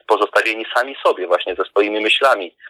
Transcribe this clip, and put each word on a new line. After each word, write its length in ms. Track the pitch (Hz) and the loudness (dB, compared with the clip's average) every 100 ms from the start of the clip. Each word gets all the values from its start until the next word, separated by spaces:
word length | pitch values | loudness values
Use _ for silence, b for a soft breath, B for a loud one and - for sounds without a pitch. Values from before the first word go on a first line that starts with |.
| - | -2
pozostawieni 580 | 104 - - 110 110 110 - | 0 2 2 0 -4 -2 -2
sami 200 | 131 139 | -2 -2
sobie 240 | 180 139 90 | 0 0 0
właśnie 280 | 87 - 90 | 0 0 -6
ze 80 | 92 | -2
swoimi 360 | - 104 107 | 0 0 0
myślami. 540 | 107 - 139 107 87 - | 0 2 2 2 -2 -14